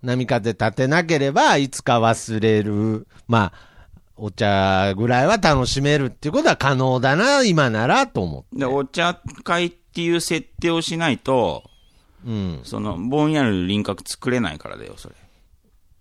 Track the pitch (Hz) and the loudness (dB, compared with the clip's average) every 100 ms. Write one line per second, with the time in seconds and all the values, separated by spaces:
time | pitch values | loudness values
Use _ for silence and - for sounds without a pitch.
0 | 127 123 123 123 107 107 110 98 131 160 | -4 -2 0 0 0 0 -2 0 0 2
1 | 165 160 139 165 294 170 135 - - 120 | 2 2 2 2 4 2 0 -4 0 2
2 | 113 113 - 110 110 107 104 104 110 110 | 4 2 -2 0 2 2 2 0 0 -2
3 | - - - 113 95 - - - - - | -6 -20 0 2 2 -4 -20 -20 -20 -20
4 | _ - 107 - 104 101 95 95 98 95 | _ -12 -12 -2 0 2 2 2 0 0
5 | 117 123 143 220 175 139 123 139 143 147 | 0 2 2 2 2 2 0 0 2 2
6 | 131 - 147 214 330 165 135 131 131 127 | 0 -4 -4 0 2 2 0 2 2 2
7 | 127 147 240 285 240 165 135 110 120 220 | 2 2 2 2 4 4 2 2 2 2
8 | 269 - 90 69 - 131 135 139 135 - | 0 -2 -4 -6 -12 -6 -2 -2 -4 -4
9 | 175 175 - - - 175 175 - _ - | -4 -4 -12 -14 -4 -2 -2 -6 _ -6
10 | 170 170 - 160 - - 175 165 160 165 | 0 0 0 -4 -6 -4 -2 0 -2 -2
11 | 165 117 - 131 101 67 - _ _ _ | -2 -2 0 0 0 -4 -12 _ _ _
12 | _ _ 120 110 95 78 60 110 104 85 | _ _ -8 -4 -4 -6 -10 -8 -8 -6
13 | 107 147 151 156 127 95 90 104 104 98 | -4 0 2 2 0 0 0 -2 -2 -6
14 | - - 127 123 101 76 - 50 55 - | -10 -8 -2 -2 -2 -6 -14 -14 -16 -18
15 | - - - _ _ _ _ _ _ _ | -20 -20 -20 _ _ _ _ _ _ _